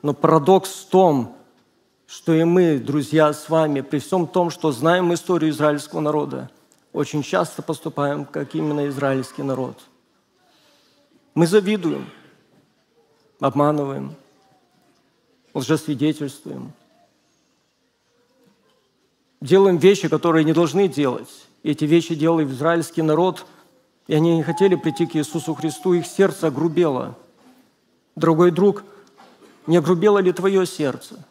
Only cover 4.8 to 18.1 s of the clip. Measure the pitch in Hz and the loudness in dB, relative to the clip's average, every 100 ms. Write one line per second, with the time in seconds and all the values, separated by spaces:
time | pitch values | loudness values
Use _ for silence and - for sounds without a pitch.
4.8 | 156 180 175 170 - 175 156 143 151 147 | 2 2 2 -2 0 0 0 0 0 0
5.8 | - 170 151 151 143 131 127 _ _ _ | -6 -6 -2 -2 -4 -8 -12 _ _ _
6.8 | _ 165 143 151 135 180 165 - - 151 | _ -6 -4 -4 -2 -2 -2 -6 -8 -8
7.8 | 156 143 143 147 139 151 143 156 156 147 | -8 -4 -4 -4 -8 -8 -8 -4 -4 -2
8.8 | 143 135 139 135 123 - 139 127 123 - | -4 -2 -2 -2 -6 -8 -6 -6 -8 -12
9.8 | - _ _ _ _ _ _ _ _ _ | -20 _ _ _ _ _ _ _ _ _
10.8 | _ _ _ _ _ 156 165 208 190 214 | _ _ _ _ _ 0 4 4 2 -4
11.8 | 170 143 131 - - _ _ _ _ _ | -4 -8 -10 -18 -20 _ _ _ _ _
12.8 | _ _ _ _ _ _ 139 139 147 151 | _ _ _ _ _ _ -4 0 0 0
13.8 | 143 135 135 156 _ _ _ _ _ _ | -4 -8 -12 -16 _ _ _ _ _ _
14.8 | _ _ _ _ _ _ _ 143 131 156 | _ _ _ _ _ _ _ -10 -2 -2
15.8 | - 135 151 151 143 - - 135 127 - | -2 -2 -2 -2 -8 -10 -16 -14 -14 -20
16.8 | _ _ _ _ _ _ _ _ _ _ | _ _ _ _ _ _ _ _ _ _
17.8 | _ _ _ | _ _ _